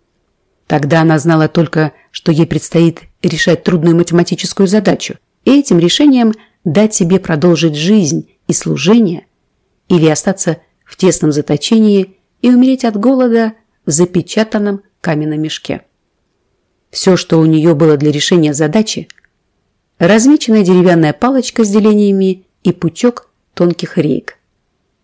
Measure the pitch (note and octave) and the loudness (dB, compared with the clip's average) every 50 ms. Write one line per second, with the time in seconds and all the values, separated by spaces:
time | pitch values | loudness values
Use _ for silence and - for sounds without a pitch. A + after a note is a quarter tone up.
0 | _ _ _ _ _ _ _ _ _ _ _ _ _ - D#3 D3 C#3+ C#3+ E3 E3 | _ _ _ _ _ _ _ _ _ _ _ _ _ -6 -4 -4 -2 0 0 0
1 | D#3+ E3 D#3 D#3 C#3+ E3 E3 D#3 D#3 D3+ - E3+ E3 C#3+ - D#3+ D#3 D3 - _ | 2 2 0 0 0 0 0 0 -2 -2 -2 -2 -2 -2 -2 -2 -4 -4 -6 _
2 | _ _ - - - - D#3+ D3 E3+ - - D3+ - - - E3 E3+ E3 E3 - | _ _ -20 -6 -2 -2 0 0 0 0 -2 -4 -6 -2 0 2 2 2 0 -2
3 | - - _ _ - F3+ D#3 D#3 - - E3 D#3 - - F#3 E3+ D3+ E3+ E3 E3+ | -10 -20 _ _ -4 -4 -4 -2 -2 -2 -2 -2 -2 -2 -2 0 2 2 2 2
4 | E3+ - E3 F3 F3 - F3 - - - - - G3 F3+ F#3+ G#3+ G3 F#3+ C#3+ - | 0 0 0 0 0 -2 -4 -6 -6 -6 -2 -2 0 0 0 0 0 0 -2 -2
5 | - - - - _ _ _ _ _ - C4+ C#4+ C#4 - F#3+ E3+ E3 F3 F#3 - | -4 -10 -14 -16 _ _ _ _ _ -2 -2 -2 0 0 0 0 2 0 0 2
6 | D4 D4 C4 B3 A#3 A3 G#3+ - _ _ _ _ - F3+ C#3+ G3 G#3+ G#3+ G#3+ - | 2 2 4 4 2 0 -2 -4 _ _ _ _ -8 -4 0 0 0 0 0 -2
7 | F#3+ E3+ F#3 F#3 - - E3 D3+ C#3+ F3+ E3+ D#3+ E3+ D#3+ D3+ D3 D3+ F3+ A3 G#3+ | 0 0 0 0 0 -2 -4 0 2 2 2 2 0 -2 -2 -2 0 0 2 2
8 | F#3 C#3 D#3 D#3+ D3+ _ _ _ _ - - - - E3 D#3 C#3+ C3+ E3+ A3 A#3+ | 2 0 -2 -6 -8 _ _ _ _ -6 -6 -4 -4 -4 -6 -2 0 2 2 2
9 | A3+ F3+ F3 D3 - _ _ _ _ _ _ _ _ _ _ _ _ - F#3 E3 | 2 0 -2 -6 -12 _ _ _ _ _ _ _ _ _ _ _ _ -2 0 2
10 | D#3 D#3 D3+ D3 - G3+ F#3+ G3 - F3+ D#3+ - _ _ _ _ _ _ - - | 2 2 0 0 -2 -4 -6 -4 -4 -6 -6 -6 _ _ _ _ _ _ -6 -2
11 | - F#3 D#3+ - - D3+ D3 D3+ C#3+ - - - - - A#3 A3+ G#3+ G#3+ G3+ G3 | 0 0 0 0 0 -2 -2 -2 -2 -2 -4 -4 -4 -2 0 0 2 2 2 0
12 | F#3 F#3+ _ _ _ _ _ _ - A#3+ B3+ A#3+ B3+ C4 C4 B3+ - A#3 G#3+ G3+ | 0 -4 _ _ _ _ _ _ 0 2 4 4 4 2 2 0 -2 -4 -4 -2
13 | G#3 B3 C4+ B3+ B3+ A#3+ A3+ A#3 A3+ A3 A3 _ _ _ _ _ _ - D3+ - | 0 0 2 2 2 2 0 0 0 -2 -6 _ _ _ _ _ _ -4 -2 0
14 | F3+ F3+ - F3+ - - - G#3+ A3 A3 - G#3+ G#3 G#3 G3 G3 - _ _ _ | 0 0 -2 -4 -6 -4 -4 -4 -4 -2 -2 -4 -4 -4 -6 -6 -10 _ _ _
15 | - F3 D#3+ D3+ D3+ D#3 D3+ D3+ D#3 D#3 - - - - - - - _ _ _ | -6 -6 -4 -4 -4 -4 -4 -6 -6 -6 -8 -10 -10 -10 -10 -10 -12 _ _ _
16 | _ _ _ _ _ _ _ _ _ _ _ _ _ _ _ _ _ _ - - | _ _ _ _ _ _ _ _ _ _ _ _ _ _ _ _ _ _ -12 -4
17 | - F#3+ F#3 E3+ - - - D#3+ D#3+ D#3+ D#3+ D#3 D3+ F3 E3 C#3+ E3 D#3 D3+ C#3+ | 0 0 0 0 0 0 0 2 2 2 2 2 2 2 2 2 2 2 2 2
18 | C#3+ D3+ C#3+ D3 C#3 - F#3+ F3 D#3 D3+ D3 C3+ D#3 D3 D#3 A3 G#3+ A3 - - | 0 0 -2 -2 -2 0 0 2 2 0 0 -2 -2 -2 0 -2 -2 -2 -6 -10
19 | D#3+ - - _ _ _ _ _ _ _ _ _ _ _ _ _ _ _ _ - | -12 -14 -18 _ _ _ _ _ _ _ _ _ _ _ _ _ _ _ _ -2
20 | E3+ F3 G#3 A3+ A3+ C4+ D4 D#4 - - A3 G#3+ G3+ F3 F#3 F3+ F3 F#3 F3 E3+ | 0 2 2 4 4 4 2 2 2 0 0 2 2 4 4 4 4 4 4 2
21 | D#3+ D3+ D3 - - B3 C4+ C4 A#3 - - - A3+ G3+ G3 A3 G3+ A3 G#3+ G#3 | 2 0 0 -2 -2 -2 0 0 -2 -2 -2 -2 -2 0 2 2 2 2 2 2
22 | G#3 G3+ G3 F#3+ F#3+ F#3+ F#3 F#3 _ _ _ _ - F3 E3 - - D#3+ D#3+ - | 2 2 0 0 0 -2 -2 -4 _ _ _ _ -4 -4 -2 -2 -4 -6 -4 -2
23 | - B3 A#3+ - - _ _ _ _ _ _ - F3 F3 E3+ - - - - F#3+ | -2 -2 -2 -4 -8 _ _ _ _ _ _ -2 -2 -2 -2 -4 -8 -6 -4 -4
24 | D#3 D3+ - - - - - _ _ _ _ _ _ _ _ _ _ _ _ _ | -2 -2 -4 -6 -8 -10 -18 _ _ _ _ _ _ _ _ _ _ _ _ _